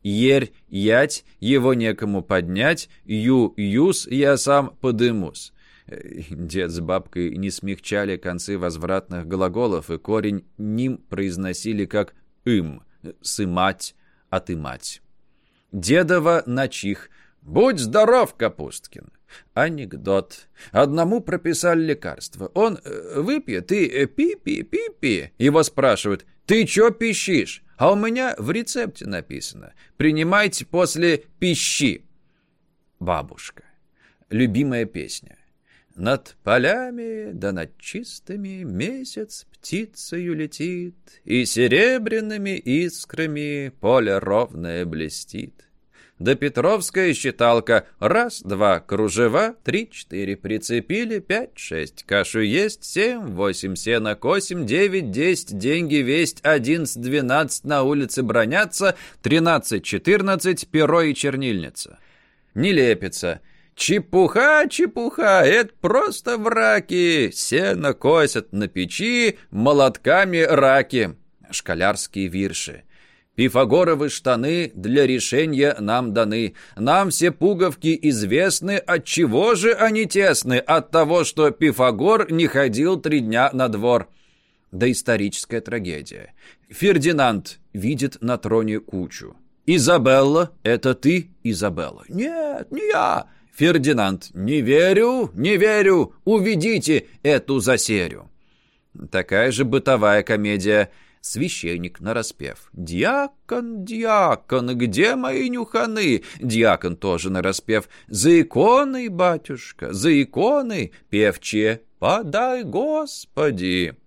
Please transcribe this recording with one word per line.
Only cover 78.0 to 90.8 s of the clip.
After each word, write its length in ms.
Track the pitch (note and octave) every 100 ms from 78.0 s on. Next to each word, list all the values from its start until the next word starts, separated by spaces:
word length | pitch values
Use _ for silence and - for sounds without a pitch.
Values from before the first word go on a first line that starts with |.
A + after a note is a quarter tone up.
| D3+
известны. 680 | A#2 G2+ C3 F#3+ - F#3 G3+
От 280 | - F3 -
чего 500 | D#3+ D#3 A#2 G#3+ G#3
же 160 | G#3+
они 340 | G#3 A3 A3 A3
тесны? 540 | G3 G3 D3 B2+ B2+
От 320 | - D#3+ -
того, 320 | E3 D3+ F3
что 260 | D#3 - D3+
Пифагор 800 | - D#3 B2+ B2+ G#2+ E3 A3+ G3+
не 180 | E3 D#3+
ходил 520 | C3+ C#3 A2 E3 F#3
три 220 | D#3 D3+
дня 280 | A2 A#2 C3+
на 160 | C3 B2+
двор. 400 | G#2+ A#2+ A#2+ - _ _ _ _ _ _
Доисторическая 920 | F#2+ B2 A#2+ - A2+ G2+ - - A#2
трагедия. 720 | G#2+ A#2 F2+ D2+ - G1+ - - - _ _
Фердинанд 920 | - G3 F3 D3+ D#3 B2+ G#2 - - _
видит 500 | G2+ G#2+ C#3 C3+ -
на 160 | A#2 B2
троне 440 | G#2 A2+ A2 G#2+
кучу. 560 | - F#2+ E2+ - - - _ _ -
"Изабелла, 840 | E3+ C3+ E3+ B2+ C3 C#3 D#3 E3+ -
это 320 | A2 A#2